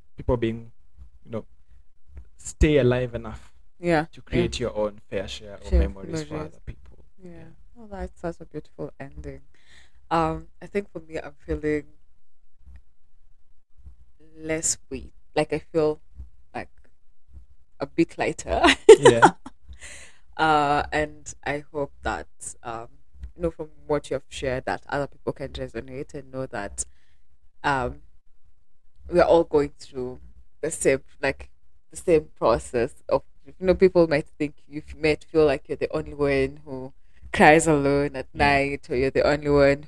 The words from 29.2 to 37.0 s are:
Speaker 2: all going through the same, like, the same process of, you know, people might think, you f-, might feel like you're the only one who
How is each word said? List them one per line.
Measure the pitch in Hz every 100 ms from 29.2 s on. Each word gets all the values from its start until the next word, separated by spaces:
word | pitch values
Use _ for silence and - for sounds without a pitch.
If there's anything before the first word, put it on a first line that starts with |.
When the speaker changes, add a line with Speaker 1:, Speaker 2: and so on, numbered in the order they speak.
Speaker 2:
all | - 170 165
going | 151 143 -
through | - 139 127 127 - - - -
the | 147
same, | - 170 135 - -
like, | 139 - - - - - -
the | 160
same | - 156 156 -
process | 143 120 - 120 123 - -
of, | 139 - - 139
you | - 185
know, | 175
people | 185 180 165
might | 147 - -
think, | 147 - -
you | 147 -
f-, | 143
might | 156 147
feel | - 160 151
like | 139 -
you're | 139
the | 127 156
only | 151
one | 147 143 139 135 147 151
who | 131 131 -